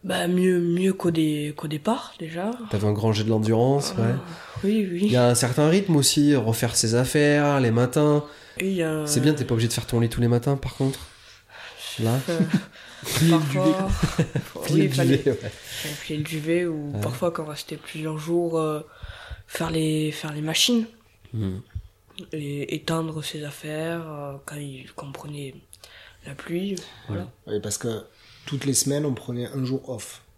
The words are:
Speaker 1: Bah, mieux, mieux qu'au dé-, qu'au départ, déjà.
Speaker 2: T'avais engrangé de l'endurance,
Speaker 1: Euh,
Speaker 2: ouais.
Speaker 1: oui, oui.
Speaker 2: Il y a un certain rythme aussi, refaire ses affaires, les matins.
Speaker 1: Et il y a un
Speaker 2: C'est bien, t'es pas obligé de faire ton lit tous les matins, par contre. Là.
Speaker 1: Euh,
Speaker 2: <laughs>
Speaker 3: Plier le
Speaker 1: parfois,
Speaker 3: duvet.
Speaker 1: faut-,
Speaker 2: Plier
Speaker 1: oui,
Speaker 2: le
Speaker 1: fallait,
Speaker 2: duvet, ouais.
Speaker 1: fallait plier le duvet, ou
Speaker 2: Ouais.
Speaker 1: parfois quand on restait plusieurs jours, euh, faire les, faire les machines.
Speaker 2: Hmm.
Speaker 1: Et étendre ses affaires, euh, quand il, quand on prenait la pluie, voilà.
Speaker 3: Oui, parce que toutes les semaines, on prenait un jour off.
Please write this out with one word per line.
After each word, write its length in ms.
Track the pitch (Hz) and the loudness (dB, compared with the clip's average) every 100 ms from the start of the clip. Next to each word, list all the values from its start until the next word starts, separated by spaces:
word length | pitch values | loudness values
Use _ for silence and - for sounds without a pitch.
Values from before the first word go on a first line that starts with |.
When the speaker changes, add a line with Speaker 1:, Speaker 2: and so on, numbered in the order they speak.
Speaker 1:
Bah, 240 | 185 185 175 | -4 -2 0
mieux, 320 | 180 185 180 | 4 4 4
mieux 320 | 175 170 190 | 2 2 2
qu'au 180 | 190 180 | 2 0
dé-, 420 | 165 156 151 147 147 | 2 2 0 -4 -6
qu'au 100 | 156 | -6
départ, 480 | 151 147 240 - - | -4 -2 -2 -4 -12
déjà. 320 | 160 165 196 247 220 | -10 -6 -6 -6 -4
Speaker 2:
T'avais 160 | 104 104 | 0 2
engrangé 380 | 104 110 107 | 2 2 2
de 40 | 107 | 2
l'endurance, 640 | 110 107 113 123 139 139 - | 2 4 4 4 2 0 0
Speaker 1:
Euh, 140 | 113 | 0
Speaker 2:
ouais. 60 | 95 - - - - | 0 -4 -14 -14 -4
Speaker 1:
oui, 260 | 196 220 196 | 0 2 0
oui. 80 | 175 | 0
Speaker 2:
Il 80 | 208 | 2
y 60 | 123 | 6
a 100 | 123 | 6
un 80 | |
certain 340 | 120 123 123 151 | 4 2 4 4
rythme 280 | 180 202 151 | 4 4 4
aussi, 400 | 131 - 147 143 | 4 4 6 4
refaire 400 | 113 113 120 110 | 2 0 0 0
ses 180 | 113 | 2
affaires, 640 | 117 127 151 147 147 147 143 | 2 2 4 4 4 4 4
les 140 | 123 | 4
matins. 500 | 113 123 - 151 147 147 - - - | 4 2 4 4 4 0 -14 -20 -4
Speaker 1:
Et 100 | 190 | -2
il 80 | 190 | 0
y 60 | |
a 80 | 160 156 | 0 -2
un 60 | 151 | 0
Speaker 2:
C'est 100 | 151 | 2
bien, 160 | 143 | 4
t'es 100 | 151 | 2
pas 100 | 127 | 2
obligé 120 | 117 117 | 2 2
de 60 | |
faire 140 | - - | 0 -2
ton 120 | 120 | 2
lit 100 | 117 | 2
tous 120 | - | 2
les 80 | 120 | 2
matins, 280 | 120 131 139 | 4 2 0
par 200 | 131 - | -2 -2
contre. 240 | 135 135 - - - - _ - - - - - | -2 -2 -12 -20 -20 -20 _ -20 -18 -14 -12 -2
Là. 220 | 113 123 135 | 0 0 0
Speaker 1:
Euh, 100 | 170 165 - - | 0 2 0 -2
Speaker 2:
<laughs> 300 | - - - | -18 -20 -14
Speaker 3:
Plier 280 | - 113 160 | -6 2 6
le 60 | 165 | 6
Speaker 1:
parfois, 260 | 147 139 | 4 2
Speaker 3:
duvet. 640 | 139 175 190 - - - 160 - | 2 2 0 0 0 0 -2 -2
Speaker 1:
faut-, 160 | - - | -6 -10
Speaker 2:
Plier 220 | - 151 | 0 4
Speaker 1:
oui, 60 | 151 | 4
Speaker 2:
le 60 | |
Speaker 1:
fallait, 220 | 131 131 135 | 4 4 4
Speaker 2:
duvet, 140 | 143 | 4
ouais. 200 | 120 107 | 0 -4
Speaker 1:
fallait 440 | - - - 151 | -12 -14 -8 -8
plier 240 | 147 - 151 | -8 -6 -6
le 60 | |
duvet, 420 | 151 160 151 170 175 | -4 -6 0 0 0
ou 260 | 156 147 | -4 -4
Speaker 2:
Ouais. 80 | 120 | -4
Speaker 1:
parfois 300 | 127 123 175 | -4 -2 -2
quand 100 | 165 | -2
on 40 | 151 | -8
restait 280 | 147 - 151 | -10 -10 -12
plusieurs 420 | - 156 156 156 | -12 -8 -6 -6
jours, 400 | 151 170 170 165 | -2 0 2 0
euh, 200 | 156 151 151 - - - - - - | 0 -2 -8 -16 -16 -16 -16 -16 -12
faire 220 | - 165 | -6 -2
les, 400 | 160 160 156 156 | 0 0 0 -2
faire 200 | 147 160 | -4 -8
les 100 | 151 | -6
machines. 440 | 156 160 - 240 226 - _ _ - | -2 2 2 2 0 -8 _ _ -10
Speaker 2:
Hmm. 220 | 113 98 95 123 - - _ _ - 175 | -4 -4 -4 -8 -12 -14 _ _ -20 -10
Speaker 1:
Et 440 | 156 143 143 143 156 | -8 -6 -6 -4 -6
étendre 460 | 147 165 160 156 | -2 -2 -2 -6
ses 200 | 151 156 | -8 -8
affaires, 580 | 147 - 151 151 160 170 160 | -10 -12 -8 -6 -4 -6 -8
euh, 240 | 151 143 139 - | -10 -10 -12 -12
quand 100 | 147 | -10
il, 300 | 143 131 131 | -10 -12 -16
quand 140 | - 139 | -14 -12
on 40 | |
prenait 420 | 135 147 147 139 - _ - - - - - - | -12 -12 -10 -12 -14 _ -20 -20 -20 -20 -20 -16
la 80 | |
pluie, 420 | 139 - 170 196 185 - - - | -14 -6 -4 -2 -6 -8 -20 -8
voilà. 200 | 101 95 - - | -8 -8 -14 -6
Speaker 3:
Oui, 140 | 104 | -6
parce 160 | 104 101 | -4 -4
que 260 | 120 110 - _ - - - | -4 -6 -10 _ -20 -20 -8
toutes 180 | 139 | -6
les 100 | 139 | -2
semaines, 300 | 131 - 143 | 0 2 0
on 80 | 147 | 0
prenait 340 | 127 - 120 120 | -4 -6 -6 -6
un 180 | 139 | -4
jour 240 | 127 131 - | -4 -4 -6
off. 320 | 127 - - _ | -10 -10 -18 _